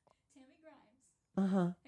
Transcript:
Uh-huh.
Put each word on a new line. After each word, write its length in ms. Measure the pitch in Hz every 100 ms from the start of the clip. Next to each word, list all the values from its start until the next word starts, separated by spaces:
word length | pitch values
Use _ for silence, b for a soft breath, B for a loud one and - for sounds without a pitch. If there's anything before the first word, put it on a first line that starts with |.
| _ _ _ 277 262 302 320 269 214 240 _ _ _ 185
Uh-huh. 320 | 190 190 175 180